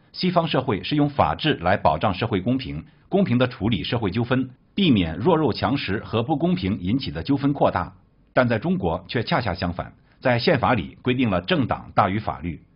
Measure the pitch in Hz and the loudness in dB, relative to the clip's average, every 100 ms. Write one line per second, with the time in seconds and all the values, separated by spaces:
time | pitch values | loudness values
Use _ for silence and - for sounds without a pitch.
0 | _ - 185 175 165 151 123 95 - 151 | _ -4 0 2 2 0 0 -2 0 0
1 | 147 143 80 80 156 117 87 101 92 76 | 2 2 2 2 0 0 2 2 2 2
2 | 107 90 110 98 101 131 - 73 - _ | 0 -2 0 0 0 -2 -4 -10 -12 _
3 | _ 190 185 120 127 - 101 104 - 120 | _ 0 2 2 0 0 0 0 -2 -2
4 | 104 107 120 131 127 - _ - 185 110 | 0 -2 0 0 -2 -10 _ 0 4 4
5 | 82 80 143 156 139 95 98 139 - 101 | 2 0 2 2 2 0 0 0 -2 -6
6 | - 110 120 147 170 175 95 107 90 135 | -2 -4 -2 0 0 0 -2 -2 -2 -2
7 | 143 82 - 139 139 143 127 92 87 - | -2 -6 -2 0 0 2 2 2 -4 -10
8 | _ _ _ - 120 110 165 190 92 87 | _ _ _ 0 2 2 0 -2 -2 -4
9 | - 123 110 160 104 - 90 87 - - | -4 -6 -2 -2 -2 -2 -4 -4 -10 -16
10 | _ _ 131 120 190 156 98 117 76 - | _ _ 0 2 2 2 2 0 -2 -4
11 | 123 127 117 90 - 175 104 - - - | -2 0 0 0 0 0 0 -4 -2 0
12 | 101 104 95 - 85 73 - | 2 0 -4 -6 -8 -10 -14